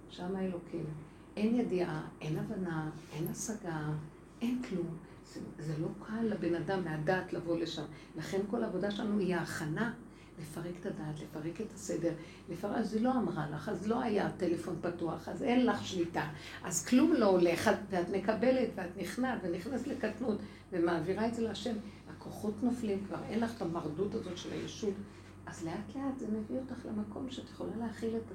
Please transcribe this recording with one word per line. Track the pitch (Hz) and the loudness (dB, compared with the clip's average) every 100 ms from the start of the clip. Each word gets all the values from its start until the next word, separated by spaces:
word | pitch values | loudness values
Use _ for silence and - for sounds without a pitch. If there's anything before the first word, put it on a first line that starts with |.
| - | -16
שם | - 180 190 | -8 -4 0
האלוקים. | 190 175 - 170 151 151 - - - - | 0 -2 -4 -4 -4 -6 -12 -16 -10 0
אין | 220 247 | 4 4
ידיעה, | 185 180 175 156 - - | 4 2 2 0 -4 -6
אין | 156 156 | -2 0
הבנה, | 214 196 175 160 156 156 - | 0 -2 0 0 -2 -6 -8
אין | 156 170 | -4 -2
השגה, | - - 208 175 156 151 151 - - - - | -2 -4 -4 -4 -2 -2 -2 -6 -14 -18 -4
אין | 233 247 - | -2 0 -2
כלום. | 180 165 165 - - - | -2 -2 -6 -12 -18 -14
זה, | - - - | -12 -10 -6
זה | 156 151 | -4 -2
לא | 185 202 - | -2 -4 -6
קל | 220 | 0
לבן | 226 175 170 170 | 0 2 2 0
אדם | 156 190 | 2 0
מהדעת | 160 156 151 185 180 | 0 0 4 2 2
לבוא | 170 170 165 | -4 0 0
לשם. | 160 156 147 - - 165 | 0 -4 -6 -10 -12 -8
לכן | 151 196 208 | -2 0 2
כל | 233 | 0
העבודה | 214 180 202 | 0 0 0
שלנו | 202 214 208 | 0 2 2
היא | 180 170 | 4 2
ההכנה | 151 - 151 180 233 - - - - - | 0 -2 -2 2 0 -2 -12 -16 -18 -12
לפרק | 151 170 170 175 | -8 -6 -6 -4
את | 196 | -6
הדעת, | 156 151 151 | -4 -6 -6
לפרק | 151 151 160 180 | -6 -6 -6 -4
את | 214 | -6
הסדר, | - - 170 165 156 - - - | -6 -4 0 0 -2 -8 -14 -10
לפרק, | 165 202 233 | -6 -2 0
אז | 202 | 0
היא | 214 | 2
לא | 247 | 4
אמרה | 254 175 156 151 | 4 2 0 -2
לך, | 151 - | -4 -4
אז | - 214 | -2 0
לא | 240 | 2
היה | 240 202 160 - | 2 2 2 0
טלפון | 175 170 - 165 | 2 2 0 -2
פתוח, | 175 175 165 165 - | -2 -2 -2 -2 -6
אז | 190 | -2
אין | 269 254 233 | 4 6 6
לך | 202 - | 4 0
שליטה. | 185 165 156 147 - - - | 0 0 0 -2 -6 -10 -8
אז | 180 - - | -4 -2 6
כלום | 254 330 | 8 10
לא | 285 202 | 8 8
הולך, | 180 175 165 220 | 8 8 6 6
את, | 196 - | 4 2
ואת | 180 180 | 0 2
מקבלת, | 196 190 214 247 262 226 - | 2 2 4 6 6 4 0
ואת | 175 196 | -6 -4
נכנעת, | 180 - 254 220 | -4 0 0 0
ונכנסת | 180 175 233 262 285 | -2 -2 -2 -2 -2
לקטנות, | - 208 - 233 208 - - - | 0 -2 0 0 0 -4 -12 -4
ומעבירה | 180 170 170 160 190 233 | 2 4 4 2 2 2
את | 233 | 2
זה | |
להשם. | 226 202 240 214 - - - - | -2 0 -2 -2 -6 -12 -14 -12
הכוחות | - - 208 208 | -10 -4 -2 2
נופלים, | 240 - 214 196 202 | 2 2 0 0 -2
כבר | 160 - | -6 -2
אין | 214 | 2
לך | 233 - | 2 0
את | |
המרדות | 175 165 156 151 208 226 | -2 0 -2 0 0 0
הזאת | 180 175 | -4 -6
של | 160 | -4
הישות. | 165 - - 202 196 - - - - - | -4 -4 -2 -2 -2 -8 -14 -16 -14 -12
אז | 160 160 | -6 -4
לאט | 196 208 269 | -4 -6 -4
לאט | 277 - | -4 -2
זה | 214 | -2
מביא | 220 214 254 | -2 -2 -4
אותך | 262 247 - | -4 -8 -4
למקום | 214 208 - 262 | -4 -4 -6 -6
שאת | - - | -6 -10
יכולה | - 180 220 | -8 -6 -4
להכיל | 233 - 226 226 | -4 -2 -2 -2
את | 226 | -4